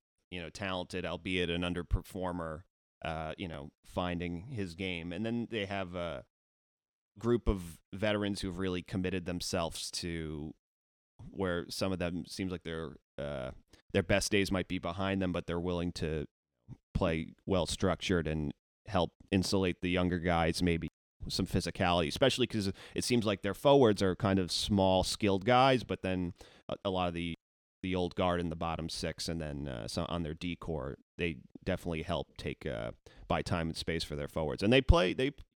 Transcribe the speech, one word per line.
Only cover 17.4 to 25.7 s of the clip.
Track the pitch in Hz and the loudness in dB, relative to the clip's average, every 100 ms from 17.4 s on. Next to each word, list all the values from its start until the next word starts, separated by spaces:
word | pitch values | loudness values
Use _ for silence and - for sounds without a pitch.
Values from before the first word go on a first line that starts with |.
| - | -2
well | 92 78 | 0 0
structured | - 95 80 - 90 76 | 0 0 2 2 2 2
and | 78 73 - _ _ - | 0 -2 -6 _ _ -2
help | 95 82 - - | 2 2 -2 0
insulate | 98 90 98 92 85 | 2 4 2 2 0
the | 90 | 2
younger | 90 90 87 | 2 4 2
guys, | 87 85 82 - | 2 4 4 4
maybe | 87 82 80 - _ _ - | 2 2 -2 -10 _ _ -4
some | - 92 | -2 0
physicality, | 95 87 - 90 87 78 | 0 0 0 4 4 2
especially | - 131 - 120 | 2 2 4 0
'cause | 113 98 - - | 0 -2 -4 -8
it | - | -4
seems | - 120 107 | 2 2 2
like | 98 | 0
their | 101 | -2
forwards | 95 143 143 117 98 | 2 6 8 8 6
are | 98 87 | 2 2
kind | 101 95 | 4 4
of | 85 | 2
small, | - - 101 95 92 | 0 2 4 6 6
skilled | 92 - 101 95 | 2 2 2 2
guys, | 98 123 135 | 4 6 6